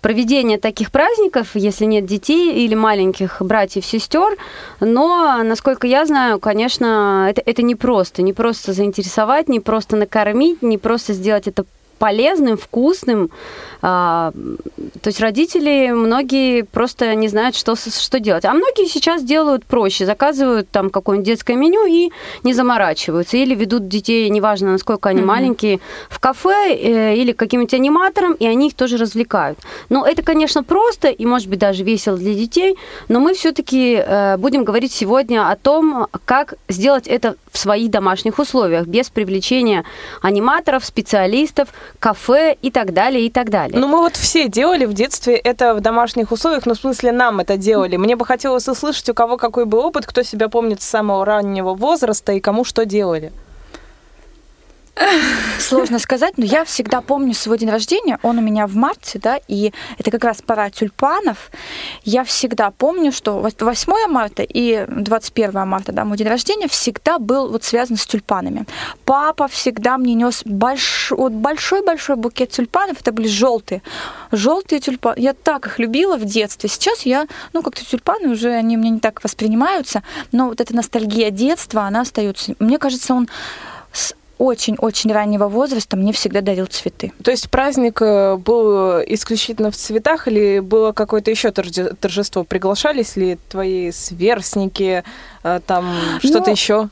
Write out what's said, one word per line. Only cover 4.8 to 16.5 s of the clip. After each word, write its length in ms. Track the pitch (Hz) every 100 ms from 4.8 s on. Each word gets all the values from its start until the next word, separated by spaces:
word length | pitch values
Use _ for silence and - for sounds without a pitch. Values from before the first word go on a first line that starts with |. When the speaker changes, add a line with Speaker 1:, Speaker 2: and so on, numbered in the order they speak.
| 214 233 320 349 320 247
Speaker 1:
насколько 420 | 226 226 285 262 247
я 180 | 262 311
знаю, 340 | 285 247 208
конечно, 880 | 214 208 240 - 233 220 202 196 190
это, 120 | 202 -
это 160 | 233
непросто. 600 | 240 233 247 226 180 -
Непросто 500 | 185 196 233 226 -
заинтересовать, 760 | 190 202 196 185 - 214 277 320
непросто 460 | 240 - 220 - 214
накормить, 680 | 202 220 208 214 320 330
непросто 500 | 240 214 226 233 -
сделать 340 | 196 190 208 202
это 160 | 196 190 _ _ _
полезным, 600 | 220 208 269 370 269 214
вкусным. 720 | - 233 269 370 - 220 170 - - - - -
А, 500 | 180 180 175 165 165 - - - - - - -
то 80 | -
есть 120 | 196
родители 680 | 220 208 339 359 294 277 254
многие 720 | 233 226 240 262 269 262